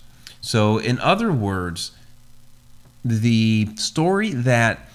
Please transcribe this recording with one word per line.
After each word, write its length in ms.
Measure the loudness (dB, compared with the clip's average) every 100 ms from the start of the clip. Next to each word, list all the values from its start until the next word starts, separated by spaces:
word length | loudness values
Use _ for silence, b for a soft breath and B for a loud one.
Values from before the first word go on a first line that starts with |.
| B B B B
So 380 | -2 2 2 2
in 200 | 0 -2
other 320 | 0 0 0
words, 580 | -2 -2 -4 -6 -8 -12 -16 b b -20 -20 -20 -20 -20 -20 -20 -8
the 680 | -4 0 2 2 4 2 0 -4
story 540 | -6 -2 0 0 -2
that 580 | -2 2 2 2 -2 -10